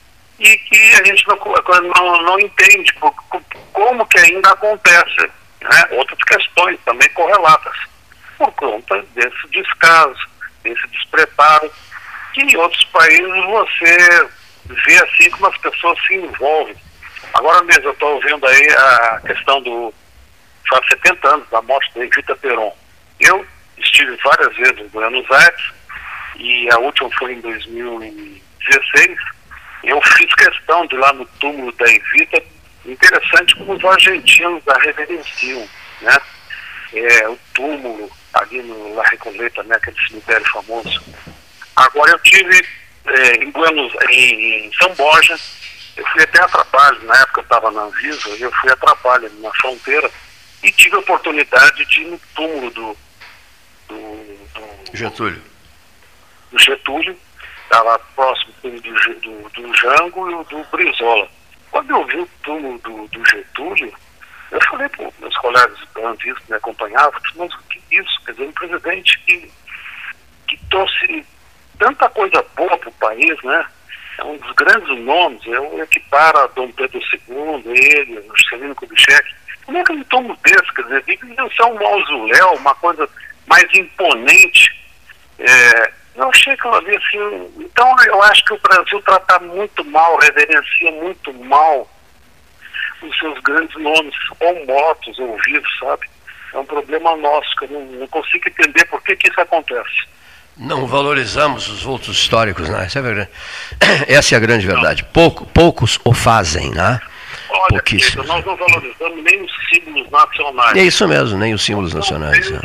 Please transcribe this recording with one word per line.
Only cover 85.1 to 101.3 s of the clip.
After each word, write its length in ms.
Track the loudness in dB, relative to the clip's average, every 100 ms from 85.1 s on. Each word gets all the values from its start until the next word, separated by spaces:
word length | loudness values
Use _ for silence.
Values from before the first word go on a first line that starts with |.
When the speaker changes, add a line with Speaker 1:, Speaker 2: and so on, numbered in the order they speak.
| _ _ -4
Speaker 1:
É, 540 | 2 6 6 6 2 -2 _
eu 140 | -6 0
achei 240 | 2 2
aquilo 220 | 0 0
ali, 200 | 0 0
assim, 580 | -4 -4 -6 -6 -8 -12 -16
então 400 | -6 2 4 6 4
eu 160 | 6
acho 200 | 6 6
que 80 | 2
o 80 | 0
Brasil 400 | 2 2 2 -4
trata 380 | 2 2 4 0
muito 440 | 0 -8 -6 -8 -2
mal, 320 | 2 4 4
reverencia 720 | 4 4 2 0 0 -2 -2
muito 400 | -4 -8 -10 -14
mal 580 | -16 0 2 4 2 -4 _ _ _ _ _ _ _ -18 -12 -12 -12
os 180 | -10 -8
seus 220 | -6 -6
grandes 340 | -2 -2 -4 -6
nomes, 340 | -2 -2 -2 -8 -10 -4
ou 280 | -2 -2 -2
mortos, 520 | 0 0 -2 -8 -12
ou 180 | -10 -4
vivos, 400 | -4 -4 -6 -8
sabe? 280 | -6 -6 -8 _ -20 -20 -14
É 60 | -12
um 80 | -8
problema 500 | -8 -6 -2 -2 0
nosso, 320 | 0 0 -2 -8
que 80 |
eu 60 | -8
não, 100 | -12
não 260 | -14 -14 -10
consigo 380 | -8 -4 -4 -4
entender 380 | -2 0 2
por 180 | 0 -2
que 140 | -4 -2
que 140 | 0
isso 100 | 0
acontece. 640 | -2 -2 -4 -8 -8 -8 -10 _ -20 -20 _
Speaker 2:
Não 320 | -16 -8 -6 -2
valorizamos 800 | -2 0 -2 -2